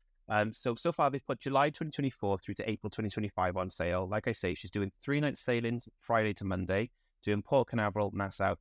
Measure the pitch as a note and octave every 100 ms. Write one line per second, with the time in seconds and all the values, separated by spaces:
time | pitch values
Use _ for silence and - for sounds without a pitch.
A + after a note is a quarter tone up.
0 | _ _ - G#2+ G#2+ - B2 A#2 E3+ E3+
1 | C#3+ C3+ - C3 C3 C3+ D3 - D#3 -
2 | C#3 - G2+ F#2+ - G2 - G#2+ G#2 -
3 | G#2+ A2+ G#2 - F#2 F2+ F#2 - F2 F2+
4 | F#2 G#2+ A#2+ A2 F2+ - - G#2 G2 -
5 | - C#3+ D3 - - A#2 A#2 A#2+ - -
6 | - A2+ G#2+ F#2+ G2 F#2 F#2 G2 B2 _
7 | _ _ G#2 G#2 - C#3 - A#2 G#2 G#2
8 | G2+ G2 G2 - G2 G2